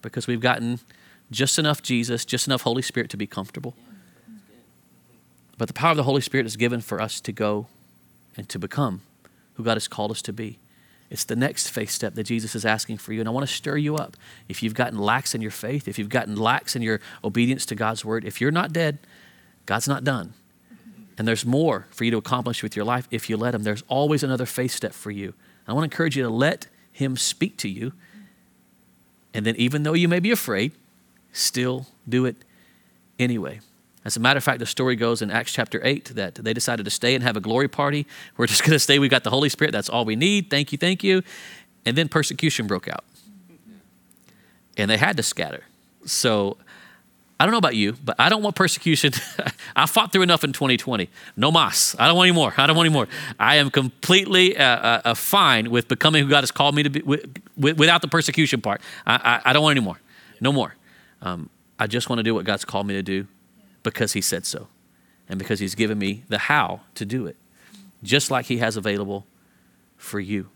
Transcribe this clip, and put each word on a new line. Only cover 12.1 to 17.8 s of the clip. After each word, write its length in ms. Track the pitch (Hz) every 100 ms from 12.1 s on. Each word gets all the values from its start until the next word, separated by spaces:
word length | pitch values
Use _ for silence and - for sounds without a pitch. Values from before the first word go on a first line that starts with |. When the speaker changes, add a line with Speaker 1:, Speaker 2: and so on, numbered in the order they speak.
Speaker 1:
that 100 | 113
Jesus 300 | 107 117 110
is 100 | 113
asking 340 | 110 107 - 110
for 140 | -
you. 60 | 110
And 100 | 113
I 40 |
wanna 160 | 123 139
stir 280 | - 151 147
you 200 | 147 151
up. 200 | - - - - _
If 140 | -
you've 120 | 113
gotten 260 | 110 123 113
lax 340 | 101 120 -
in 80 | 117
your 80 | 107
faith, 380 | - 107 143 -
if 100 | 104
you've 100 | 101
gotten 280 | 123 104 104
lax 400 | 110 135 - 123
in 60 |
your 180 | 113 107 - -
obedience 420 | 110 110 120 131 -
to 80 |
God's 300 | 107